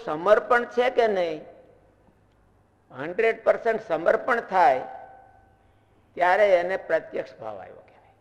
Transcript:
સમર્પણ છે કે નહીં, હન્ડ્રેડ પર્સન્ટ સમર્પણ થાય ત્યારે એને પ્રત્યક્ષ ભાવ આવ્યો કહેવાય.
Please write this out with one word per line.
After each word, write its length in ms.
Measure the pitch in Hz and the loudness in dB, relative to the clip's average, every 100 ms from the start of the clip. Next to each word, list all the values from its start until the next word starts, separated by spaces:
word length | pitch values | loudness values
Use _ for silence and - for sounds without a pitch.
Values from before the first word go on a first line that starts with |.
| - | -2
સમર્પણ 600 | 156 180 226 - 240 240 | -4 2 2 4 0 0
છે 240 | - 247 | -2 0
કે 180 | 254 226 | 2 0
નહીં, 340 | 196 170 156 - - _ _ _ _ _ _ _ _ _ _ _ _ _ | 0 -4 -6 -14 -20 _ _ _ _ _ _ _ _ _ _ _ _ _
હન્ડ્રેડ 520 | 127 151 180 226 220 | -14 -8 -2 0 0
પર્સન્ટ 440 | - 196 226 220 - | -2 0 -2 -4 -4
સમર્પણ 540 | 160 170 220 - 233 | -2 0 0 0 -4
થાય 400 | 233 185 160 131 - - - - _ _ _ _ _ _ _ _ _ | 0 2 4 2 -4 -14 -20 -20 _ _ _ _ _ _ _ _ _
ત્યારે 460 | - 175 196 208 180 | 0 2 4 4 4
એને 180 | 175 185 | 2 -6
પ્રત્યક્ષ 600 | - 160 156 - - - | -4 -4 -4 -10 -10 -14
ભાવ 200 | 110 101 | -14 -14
આવ્યો 160 | 92 - | -18 -20
કહેવાય. 380 | - _ _ _ | -20 _ _ _